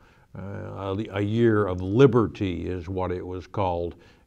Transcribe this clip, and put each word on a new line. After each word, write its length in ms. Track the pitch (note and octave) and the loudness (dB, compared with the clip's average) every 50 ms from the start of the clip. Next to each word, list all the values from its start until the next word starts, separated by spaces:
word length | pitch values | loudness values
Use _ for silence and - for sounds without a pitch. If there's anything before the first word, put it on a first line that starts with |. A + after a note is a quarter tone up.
| _ _ _ _ _ _ - | _ _ _ _ _ _ -16
Uh, 640 | G#2 F#2+ G2 G2+ G2 G2 G2+ G2+ G2 G2 G2 F#2+ G2+ A2+ G#2 | -14 -12 -12 -10 -10 -12 -12 -10 -8 -6 -4 -4 -4 -4 -4
a, 60 | G2 G2+ | -2 -2
a 20 | |
year 460 | G#2 G2+ A2 A#2 A#2 A2+ G#2+ G#2 G2+ | -2 0 2 4 6 6 6 4 2
of 160 | F#2 F2+ F2+ | 0 -2 -4
liberty 840 | F#2 F#2+ G2+ B2 C#3 C3+ - B2 G#2 E2+ - - G#2 F#2 E2+ E2 F2 | -4 0 6 6 6 8 6 4 2 2 0 -2 -2 -2 -2 -4 -4
is 220 | F2+ F2+ F2+ E2+ F2+ | -6 -6 -6 -8 -6
what 240 | G2 F#2 F2+ F2+ | -6 -4 -4 -4
it 140 | F2+ F2+ F2+ | -4 -6 -6
was 200 | F2+ F#2 F#2 F2+ | -8 -10 -10 -12
called, 500 | - - A2 G2 F#2 F2 E2+ F2 E2+ E2 - - - - _ _ | -8 -4 -4 -2 -2 -2 -2 -4 -6 -8 -10 -18 -20 -20 _ _